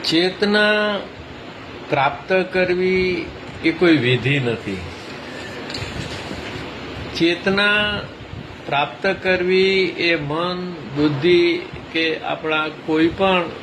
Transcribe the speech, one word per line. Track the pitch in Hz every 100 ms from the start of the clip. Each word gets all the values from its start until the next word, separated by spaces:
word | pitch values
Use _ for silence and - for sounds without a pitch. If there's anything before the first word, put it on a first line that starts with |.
ચેતના | - 160 180 185 202 208 208 214 208 202 - - - - - - - - -
પ્રાપ્ત | 139 135 - - 190 185
કરવી | 185 180 180 185 185 185 175 - - - - 160
એ |
કોઈ | 160 175 156
વિધિ | 120 123 117 143
નથી. | 123 110 107 95 90 - - - - - - - - - - - - - - - - - - - - - -
ચેતના | - 165 170 196 196 208 208 208 208 - - - - - -
પ્રાપ્ત | - 143 147 - 196 190
કરવી | 190 185 180 185 190 190 185 -
એ | 170 165
મન, | 147 156 175 180 180 170 -
બુદ્ધિ | 139 151 143 170 175 170 170 - - -
કે | 160 160 156
આપણા | - 147 160 156 156 147 -
કોઈ | 156 165
પણ | 160 190 185 165 -